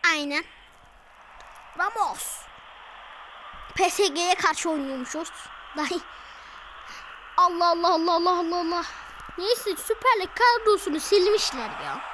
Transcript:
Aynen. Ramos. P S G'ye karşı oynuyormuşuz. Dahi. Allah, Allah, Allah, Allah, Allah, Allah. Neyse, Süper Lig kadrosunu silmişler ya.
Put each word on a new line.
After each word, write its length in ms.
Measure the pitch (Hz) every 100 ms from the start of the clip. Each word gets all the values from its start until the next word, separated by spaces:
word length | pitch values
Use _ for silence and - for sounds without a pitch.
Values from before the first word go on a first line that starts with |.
| 339
Aynen. 340 | 311 294 294 339 - - - - - - - - - - - - -
Ramos. 640 | 381 440 339 190 - - - - - - - - - - - - - - -
P 160 | - 370
S 160 | - 403
G'ye 280 | 285 349
karşı 360 | 370 370 311 339
oynuyormuşuz. 600 | 311 269 269 254 302 330 - - - - 294
Dahi. 240 | 294 349 - - - - - - - - - - - - - -
Allah, 340 | 359 339 349
Allah, 240 | 339 339
Allah, 180 | 330 330
Allah, 240 | 330 349 359
Allah, 220 | 339 349
Allah. 240 | 330 349 330 - - - - -
Neyse, 380 | 381 480 427 349
Süper 440 | - 440 508 453
Lig 100 | 370
kadrosunu 680 | - 480 480 440 403 - 302
silmişler 680 | - 403 359 415 - 262 220 151
ya. 160 | 147 - -